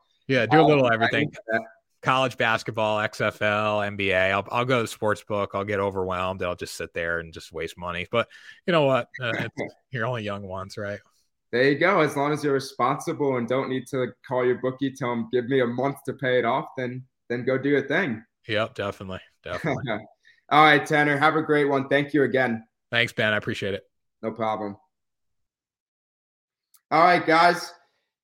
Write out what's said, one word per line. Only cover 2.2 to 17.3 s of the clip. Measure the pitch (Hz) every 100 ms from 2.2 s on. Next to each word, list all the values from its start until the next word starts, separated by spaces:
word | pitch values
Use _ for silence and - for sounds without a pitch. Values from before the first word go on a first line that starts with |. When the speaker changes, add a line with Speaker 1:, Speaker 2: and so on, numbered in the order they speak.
| 131 -
Speaker 1:
basketball, | 117 113 - 113 107 107
X | 107 -
F | 110 -
L, | 107 104 107 104
N | 101 101
B | 98
A. | 92 95
I'll, | 98 101
I'll | 120 127
go | 127
to |
the | 110
sports | - 110 104
book. | - 104 98 101
I'll |
get | 101 101
overwhelmed. | 101 95 92 90 92 95
I'll | 92 87
just | 82 -
sit | 82
there | 87 85 85
and | 82
just | 82 -
waste | 80 82 -
money. | 87 87 90
But | 117 113 - - - -
you |
know | 165
what? | 139 127 - -
Uh, | 120 117
it's, | 117 - 87 -
Speaker 2:
<laughs> | _
Speaker 1:
you're | 123 117
only | 120
young | 104 101
once, | 98 95 95 -
right? | 101 101 _ _ _ _ _
Speaker 2:
There | 120
you | 135 143
go. | 175 196
As | 151 143
long | 143
as | 151
you're | 147
responsible | 139 135 - 123 147 170 131 139 123
and | 117
don't | 131 131
need | 131 123
to | 135 123 - -
call | 127 127
your | 123
bookie, | 127 131 139
tell | 131 123
him, | 117 113
"Give | 123 120
me | 135
a | 120
month | 123 135 135 -
to |
pay | 127 131 127
it | 113
off," | 135 - -
then, | 123 127 - _
then | -